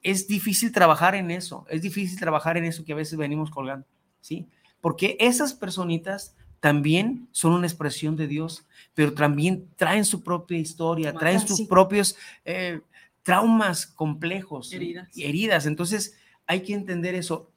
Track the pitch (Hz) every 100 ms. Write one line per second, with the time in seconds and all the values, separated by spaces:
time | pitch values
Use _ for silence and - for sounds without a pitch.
0 | 175 190 190 208 220 190 233 220 175 151
1 | 170 196 175 175 175 151 - 160 185 196
2 | 190 180 170 156 160 170 165 165 156 151
3 | 156 156 143 151 156 151 131 135 135 _
4 | _ _ - 170 175 _ _ _ 170 -
5 | 196 - 233 247 294 - 190 180 175 165
6 | 170 196 - _ - - 151 147 143 165
7 | 214 262 - - 165 175 175 170 147 143
8 | 151 156 151 147 160 160 _ _ - -
9 | 147 147 147 143 165 185 - - 165 202
10 | 208 185 - 175 175 170 160 - 165 165
11 | 151 160 156 190 208 226 214 180 190 202
12 | 196 - - - - 180 180 165 - -
13 | _ _ - 185 226 226 208 170 - -
14 | 156 151 170 190 190 143 120 185 175 170
15 | 185 - 143 151 220 175 151 151 175 214
16 | 202 _ _ _ - 185 190 202 185 175
17 | 175 185 170 160 -